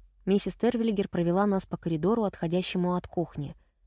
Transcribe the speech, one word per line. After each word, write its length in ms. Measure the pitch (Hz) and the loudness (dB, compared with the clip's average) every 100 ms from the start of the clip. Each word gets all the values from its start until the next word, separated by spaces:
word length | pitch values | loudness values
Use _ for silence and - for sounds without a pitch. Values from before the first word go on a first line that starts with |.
| - _ - | -20 _ 0
Миссис 300 | 196 196 - | 2 2 0
Тервиллигер 520 | 226 240 226 202 185 | 0 2 0 0 -2
провела 380 | 175 170 180 208 | 0 2 2 2
нас 200 | 190 - | 0 -2
по 100 | - | -6
коридору, 480 | 170 160 170 233 | -4 0 2 2
отходящему 680 | 202 - 165 180 180 185 180 | 0 -2 -2 -2 -2 -2 0
от 120 | 180 - | 0 -2
кухни. 500 | - 160 - 143 - _ _ | -4 -4 -6 -10 -12 _ _